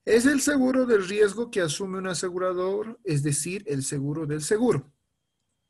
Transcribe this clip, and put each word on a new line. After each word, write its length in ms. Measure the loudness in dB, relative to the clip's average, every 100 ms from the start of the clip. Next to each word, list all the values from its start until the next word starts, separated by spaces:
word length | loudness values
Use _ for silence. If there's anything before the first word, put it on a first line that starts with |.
Es 220 | 2 4 4
el 160 | 2
seguro 420 | 2 2 2 2
del 240 | 4 2 2
riesgo 420 | 2 2 2 -4
que 120 | -2
asume 360 | -2 -2 -6 -4
un 80 | -4
asegurador, 960 | -4 -4 -2 -2 0 -2 -2 -6 -8
es 180 | -2 0
decir, 420 | 0 -2 -4 -8 -6
el 160 | -4
seguro 440 | -4 -4 -4 -4 -4
del 160 | -4
seguro. 500 | -2 2 2 0 -2 _ _ _ _ _ _ _ _